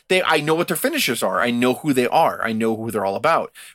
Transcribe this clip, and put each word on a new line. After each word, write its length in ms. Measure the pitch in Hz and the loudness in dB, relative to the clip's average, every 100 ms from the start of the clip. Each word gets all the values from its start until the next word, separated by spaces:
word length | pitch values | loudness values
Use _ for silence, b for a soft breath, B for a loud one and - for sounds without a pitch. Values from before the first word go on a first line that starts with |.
| B | B
they, 160 | 185 | 0
I 160 | - 160 | 2 2
know 160 | 151 160 | 2 0
what 140 | 170 | 0
their 80 | 160 | -2
finishers 440 | 262 311 - 117 | -2 0 -2 -2
are. 180 | 101 92 | -2 0
I 120 | 120 | 0
know 240 | 120 127 123 | 2 2 0
who 180 | 156 | 0
they 140 | 127 123 | 0 2
are. 340 | 156 147 85 | 2 2 0
I 80 | 110 | -4
know 240 | 110 113 110 | -2 -2 -2
who 140 | 113 | -4
they're 160 | 107 98 | -2 -2
all 120 | 98 | 0
about." 340 | 147 151 90 - B | 0 0 -2 -10 B